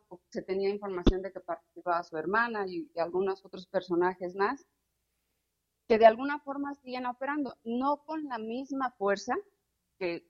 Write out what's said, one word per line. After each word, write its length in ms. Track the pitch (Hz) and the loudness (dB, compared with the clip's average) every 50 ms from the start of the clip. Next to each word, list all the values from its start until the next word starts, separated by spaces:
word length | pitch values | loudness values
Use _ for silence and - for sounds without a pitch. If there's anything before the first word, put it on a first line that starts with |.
| _ - | _ -20
o 120 | 180 - _ _ | -20 -20 _ _
se 140 | - 190 | -10 -8
tenía 280 | 175 - 190 196 196 196 | -4 -4 -2 0 0 0
información 520 | 208 208 208 196 185 175 180 - 190 185 | -2 -2 -4 -6 -2 2 4 4 4 2
de 80 | 196 190 | 0 -6
que 80 | - 180 | -10 -10
participaba 640 | - - 165 - _ _ - 175 - 180 170 170 | -8 -8 -8 -8 _ _ -18 -8 -2 0 0 0
su 140 | 175 - 165 | -2 -4 -6
hermana 500 | 156 160 180 208 226 233 240 220 208 196 | -6 -2 0 2 2 2 0 -2 -4 -4
y, 240 | 185 180 165 156 - | -4 -6 -8 -8 -6
y 60 | - 170 | -4 -2
algunos 460 | 165 175 175 185 196 190 190 - - | -2 0 0 0 0 0 -2 -4 -8
otros 240 | 185 - 190 185 - | -16 -16 -16 -8 -4
personajes 680 | - 185 180 185 175 170 175 185 185 - 185 180 180 | -4 -4 -2 0 2 2 2 2 0 -2 -6 -6 -2
más, 320 | 196 196 226 277 - _ _ _ _ _ _ _ _ _ _ _ _ _ _ _ _ _ _ _ _ _ _ _ _ _ | -2 -2 -2 -2 -4 _ _ _ _ _ _ _ _ _ _ _ _ _ _ _ _ _ _ _ _ _ _ _ _ _
que 120 | - 226 208 | 2 6 10
de 80 | 226 | 10
alguna 340 | 220 220 233 269 285 294 285 | 10 10 8 0 -2 -4 -4
forma 340 | - 277 277 285 277 285 285 | -6 -8 -6 -6 -6 -6 -8
siguen 320 | - - 254 247 254 254 | -10 -10 -10 -8 -6 -6
operando, 500 | 247 247 - 269 277 294 302 269 233 - - | -6 -6 -6 -4 -4 -2 -2 -4 -4 -6 -8
no 400 | - 233 233 247 269 285 294 285 _ | -6 -4 -2 0 0 0 0 -2 _
con 200 | - 320 320 302 | -8 -8 -6 -6
la 140 | 269 247 220 | -6 -6 -6
misma 520 | 220 220 233 262 269 - 277 269 262 247 - - | -6 -6 -6 -6 -6 -6 -4 -4 -4 -4 -4 -2
fuerza 380 | 196 202 196 196 - 240 262 403 - _ _ _ _ _ _ _ _ _ _ - | 0 0 0 0 -2 -4 -4 -4 -6 _ _ _ _ _ _ _ _ _ _ -6
que, 260 | 190 170 170 - - | -4 -4 -4 -6 -8